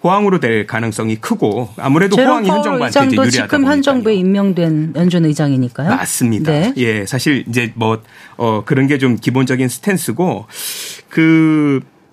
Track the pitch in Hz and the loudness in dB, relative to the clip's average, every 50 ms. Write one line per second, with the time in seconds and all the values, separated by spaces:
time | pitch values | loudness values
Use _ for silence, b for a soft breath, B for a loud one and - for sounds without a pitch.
0 | - 170 185 202 208 196 185 165 135 117 113 107 101 - 117 110 117 113 110 - | 2 2 2 2 2 2 2 2 2 0 0 0 -2 -2 -4 -4 -4 -4 -4 -4
1 | 110 110 110 110 - - 233 190 - 110 101 117 123 - - - - 135 139 165 | -4 -4 -4 -4 -4 -6 -2 0 0 0 0 -2 -4 -6 -10 -6 -2 2 2 2
2 | 190 196 202 240 262 254 254 240 214 190 - 294 - - 285 254 240 247 - 285 | 4 4 4 4 4 4 2 2 2 0 0 0 0 -2 -2 -2 -2 0 2 2
3 | 269 262 247 214 - 247 254 247 220 - 302 285 277 262 302 285 277 285 269 254 | 2 2 2 2 2 2 0 0 -2 0 0 2 2 2 2 2 2 0 0 0
4 | 208 220 214 185 180 190 196 196 202 196 180 180 170 160 156 151 156 160 156 - | 0 0 0 2 2 2 2 2 2 0 0 0 0 0 0 0 -2 -2 -2 0
5 | 175 180 170 175 165 156 147 147 156 143 135 131 127 123 - - 135 180 233 - | 0 2 2 2 2 2 2 0 0 0 2 0 0 -2 -4 -4 -2 0 0 0
6 | 180 - - - 127 117 113 101 156 156 151 147 170 240 277 131 123 113 107 107 | -2 -4 -2 -2 0 0 0 0 0 0 0 2 0 0 0 0 0 0 0 -2
7 | 98 - - 127 - 156 143 117 - - 113 123 120 113 113 117 113 110 110 107 | -4 -4 -4 -2 0 0 0 0 -2 -2 -2 -2 -2 -2 -4 -2 0 0 0 -2
8 | 110 B B B B B B - 120 113 107 107 104 - 139 131 135 139 147 131 | -6 B B B B B B -4 -2 0 0 -2 -2 -2 0 2 2 2 2 2
9 | 135 127 117 107 - 139 123 135 135 127 131 127 131 123 - - - 202 196 175 | 2 2 0 0 -2 -2 0 0 0 0 0 -2 -2 -4 -4 -4 -4 -4 -2 -2
10 | - - 107 110 180 180 120 95 - B B B B B B B B B B B | -4 -6 -4 -2 -2 -2 -2 -6 -10 B B B B B B B B B B B
11 | B _ - 160 160 160 160 160 160 156 156 151 147 147 139 131 131 - _ _ | B _ -2 2 4 4 4 4 4 2 2 2 2 0 0 -2 -4 -8 _ _
12 | _ _ | _ _